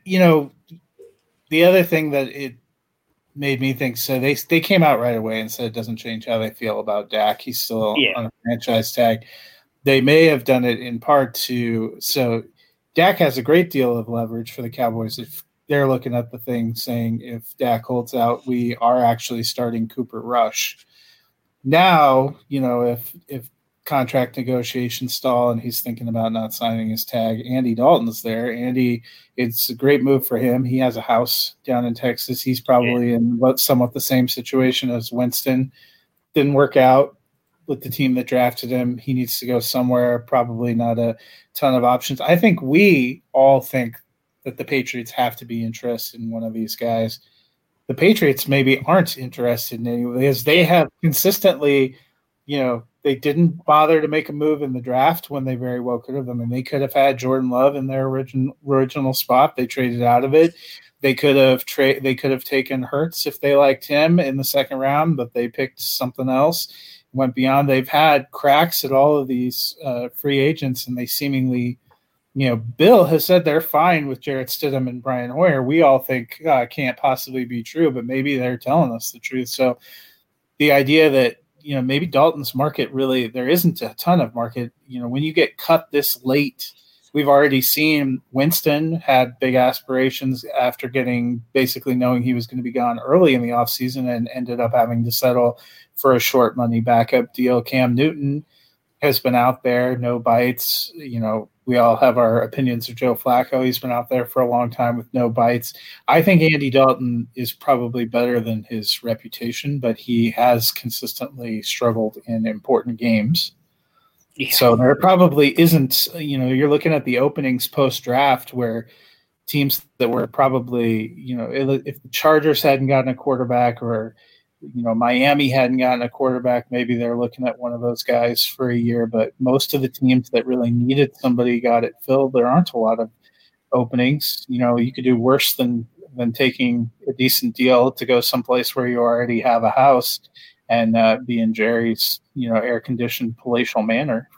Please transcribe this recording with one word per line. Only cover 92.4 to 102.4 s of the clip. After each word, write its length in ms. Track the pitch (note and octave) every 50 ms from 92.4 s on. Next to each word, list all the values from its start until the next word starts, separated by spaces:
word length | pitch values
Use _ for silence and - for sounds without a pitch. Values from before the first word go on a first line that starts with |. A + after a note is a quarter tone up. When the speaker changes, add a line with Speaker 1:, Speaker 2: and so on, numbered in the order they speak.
| A#2
Speaker 1:
gonna 160 | A#2 B2+ B2+ A#2+
be 80 | A#2+
gone 280 | A#2+ B2+ A2 A#2+ A#2 A#2
early 360 | B2 C3 D3 F3+ F3+ D#3 C3
in 80 | B2 A#2+
the 60 | A#2+
offseason 640 | A#2+ A#2+ A#2 A2+ - - B2+ B2+ B2 C3+ B2+ B2+ A#2+
and 140 | A#2 A#2+ A#2 -
ended 260 | B2+ B2 B2 A#2+ A#2+
up 140 | A#2+ A2+ A#2+
having 320 | B2 A#2 A2+ A#2 A#2 A#2
to 60 | A#2
settle 480 | A2+ - - B2+ B2 B2 A#2+ A#2+ A#2+ - - - - - _ _ _
for 200 | - - C3+ B2+
a 40 | A#2+
short 380 | - - - C3 A#2+ G#2+ -
money 240 | B2 A#2+ A#2 A#2 A#2
backup 500 | A2+ B2 A#2 A#2 A2+ - - B2 E3+ - -
deal. 280 | - B2+ B2 B2 A#2+
Cam 320 | A#2 - C3+ C3 B2+ B2 A#2+
Newton 480 | B2 C#3+ D#3 D#3 D3+ C#3+ C#3 C#3 D3+ D3 _ _ _ _ _ _ _ _ _ _ _
has 180 | D3 D3 B2+ -
been 160 | - B2+ B2
out 280 | A#2+ B2 B2+ B2+ - -
there, 320 | B2+ B2 B2 B2 B2+ B2+
no 200 | B2 B2 A#2+ A#2+ A#2+
bites, 720 | A#2 A#2+ A#2 A#2+ B2 B2 B2 - - - - - - - -
you 240 | E3 D3+ C3+ A#2 A#2
know, 280 | A2 G#2+ A2 A2 G#2+ - _ _ _
we 120 | B2+ B2
all 180 | B2 A#2 A#2 A2+
have 220 | - C3+ B2+ A2+
our 240 | B2 A#2 A2 A2+ A#2+